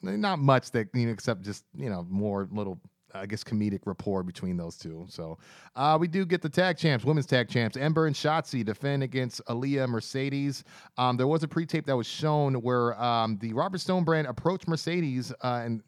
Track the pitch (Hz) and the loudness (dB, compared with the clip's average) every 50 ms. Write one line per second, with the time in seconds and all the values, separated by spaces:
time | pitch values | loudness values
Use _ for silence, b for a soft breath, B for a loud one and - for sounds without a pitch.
0 | - 185 202 214 208 196 185 151 139 139 131 127 - - - 117 107 - - 123 | -8 -6 -2 -2 0 0 0 4 6 6 6 6 4 0 -2 -2 -2 0 0 0
1 | 117 117 110 - - 123 110 92 95 104 98 - - _ - - 143 117 98 87 | 0 0 -2 -2 -2 -2 -2 -2 -4 -8 -8 -8 -12 _ -10 -8 -6 -6 -6 -6
2 | 87 90 95 98 104 104 98 98 98 92 101 107 101 98 90 90 - - _ _ | -6 -4 -2 -2 0 0 0 -2 -4 -4 -4 -4 -4 -6 -6 -10 -14 -20 _ _
3 | _ _ - 95 98 101 107 - - - 110 107 104 104 101 92 - 101 92 - | _ _ -12 -10 -8 -6 -8 -8 -6 -4 -2 -2 0 0 -2 -4 -4 -6 -6 -4
4 | - 101 98 95 90 90 87 - 98 90 90 87 85 82 - - - 82 80 82 | -2 -2 -2 -2 -2 -4 -6 -6 -6 -4 -4 -4 -6 -8 -10 -12 -12 -12 -12 -12
5 | 87 - - - 82 80 82 b b b b b b b - 123 139 156 156 156 | -14 -14 -12 -12 -10 -10 -12 b b b b b b b -6 0 2 4 4 4
6 | 175 170 160 196 190 165 180 175 - 151 - 180 185 185 165 - 170 160 135 117 | 2 0 0 0 0 0 0 -2 -2 0 2 2 2 2 2 2 2 2 2 2
7 | 117 139 156 151 131 - 135 123 117 - - 123 117 107 - 127 139 156 156 160 | 2 2 2 2 2 2 2 2 2 2 2 0 0 0 0 0 0 2 2 2
8 | 160 156 139 - - 151 156 160 - - - 123 107 107 107 - 139 139 143 139 | 2 2 2 0 0 2 2 0 0 -2 -4 -2 -2 -2 -4 -2 -2 -2 0 0
9 | 135 120 123 131 127 113 - - - - 117 120 135 139 139 135 131 123 117 107 | -2 -2 -2 -2 -4 -4 -6 -8 -6 -6 -4 -2 -2 0 0 2 2 0 0 -2
10 | - - - 135 135 139 135 139 139 143 131 - b b b b b b _ - | -4 -4 -4 -4 -2 -2 -2 -2 -2 -2 -4 -6 b b b b b b _ 2
11 | 127 127 123 120 127 139 160 156 160 151 - 165 170 - - 160 - 139 135 120 | 2 4 4 4 4 4 2 2 0 -2 -2 -2 -2 0 -2 -2 0 0 0 0
12 | 110 - - - 151 156 151 147 143 139 131 120 110 123 123 123 120 120 107 104 | 0 -4 -4 -2 0 2 2 2 2 2 2 4 4 4 4 4 4 2 2 0
13 | 120 120 117 117 113 110 110 98 117 113 110 131 170 190 185 170 - - 185 185 | 2 2 4 4 4 2 0 -2 -2 -2 0 0 0 0 -2 -2 0 2 2 2
14 | 170 160 160 156 151 127 113 - - 165 190 185 - 170 165 151 - 165 175 180 | 4 4 4 4 2 0 -2 -2 0 0 0 0 -2 -2 -2 -2 0 0 0 0
15 | 165 139 127 127 117 - 120 - - 123 123 120 117 117 113 107 - | 0 0 0 -2 -4 -4 -6 -4 -2 -2 -2 0 -2 -2 -4 -4 -4